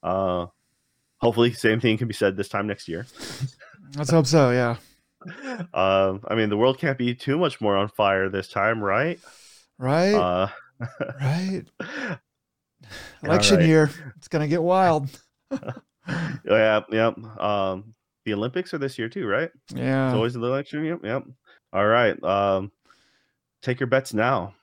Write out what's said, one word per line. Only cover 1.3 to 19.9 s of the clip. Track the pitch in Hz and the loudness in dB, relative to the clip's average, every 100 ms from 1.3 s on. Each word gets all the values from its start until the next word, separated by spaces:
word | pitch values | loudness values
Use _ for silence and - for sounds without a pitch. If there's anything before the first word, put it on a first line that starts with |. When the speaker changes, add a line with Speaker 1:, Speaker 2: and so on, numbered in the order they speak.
| 113 120 | 4 2
Speaker 1:
same | 120 113 113 | 4 0 2
thing | 120 113 | 2 0
can | 117 | -2
be | |
said | - 101 95 | 0 0 0
this | - | -4
time | 104 104 | -4 -4
next | 98 - | -6 -8
year. | 82 127 - - - 131 | -10 -12 -16 -14 -10 -10
<laughs> | - - - - 143 | -12 -20 -20 -14 -8
Speaker 2:
Let's | 139 | 2
hope | 165 131 | 2 4
so, | 160 127 | 4 4
yeah. | 123 120 117 - _ _ _ 185 - 269 233 175 | 4 0 -4 -12 _ _ _ -18 -14 -10 -10 -6
Speaker 1:
Um, | - 95 95 98 95 - | 0 2 4 2 -2 -4
I | 110 | 0
mean, | 107 | 0
the | 104 | 2
world | 127 131 | 2 2
can't | 156 131 | -2 -2
be | 120 | -4
too | 120 135 151 | -4 -2 0
much | 160 - | -2 0
more | 107 98 | 2 2
on | 104 | 0
fire | - 98 95 95 | 0 2 2 0
this | 98 - | -4 -4
time, | 101 107 113 | -2 0 0
right? | 101 107 160 170 - - - - _ - | 0 0 -2 -6 -14 -20 -20 -20 _ -8
Speaker 2:
Right. | 127 156 190 | -2 0 2
Speaker 1:
Uh, | 208 180 180 101 - - - | 2 2 0 -2 -6 -20 -16
<laughs> | 120 - - 131 | -14 -10 -10 -4
Speaker 2:
Right. | 135 165 190 190 - - | -2 -2 -4 -6 -10 -14
Speaker 1:
all | - - 240 147 _ _ _ _ _ _ - - - - | -14 -10 -10 -12 _ _ _ _ _ _ -20 -18 -20 -10
Speaker 2:
Election | - 185 208 190 | 0 2 6 6
Speaker 1:
right. | 160 | 8
Speaker 2:
year. | 160 151 - 131 - | 6 4 0 -16 -20
It's | - | -6
gonna | 160 151 | -4 0
get | 170 | 0
wild. | 170 185 180 151 139 - _ _ - | 2 4 4 2 -2 -10 _ _ -10
<laughs> | 277 - - _ _ - 170 160 127 | -10 -10 -14 _ _ -8 -6 -6 -6
Speaker 1:
Yeah, | - 110 110 107 - | 0 4 4 2 0
yeah. | 110 113 - 110 107 | 0 0 -2 -10 -6
Um, | 104 101 95 92 110 - _ _ 107 | -2 0 -2 -4 -10 -20 _ _ -6
the | |
Olympics | 104 120 180 185 | -4 -4 -6 -8
are | 160 | -6
this | 135 127 | -8 -6
year | 113 | -8
too, | 202 110 | -6 -2
right? | 110 165 _ - 123 | -2 -4 _ -14 -6
Speaker 2:
Yeah. | 127 | -4